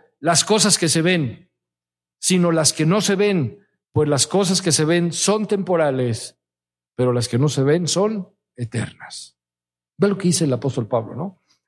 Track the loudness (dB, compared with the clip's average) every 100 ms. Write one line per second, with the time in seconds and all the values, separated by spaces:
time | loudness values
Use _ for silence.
0 | _ _ 0 0 2 2 2 2 0 2
1 | 2 0 -2 -8 _ _ _ _ _ _
2 | _ -6 0 2 2 2 0 0 0 2
3 | 0 0 2 0 -2 -6 _ _ _ 0
4 | 2 0 0 0 2 0 0 0 2 2
5 | 0 -2 0 0 0 -2 0 0 0 0
6 | -2 -2 -8 _ _ _ _ _ _ -2
7 | 0 0 0 0 0 2 2 2 0 0
8 | 0 -2 -8 _ _ -12 -8 -6 -6 -10
9 | -20 -20 -20 _ _ _ _ _ _ -2
10 | 0 0 0 0 0 -2 -2 -4 -2 -4
11 | -4 -8 -10 -12 _ _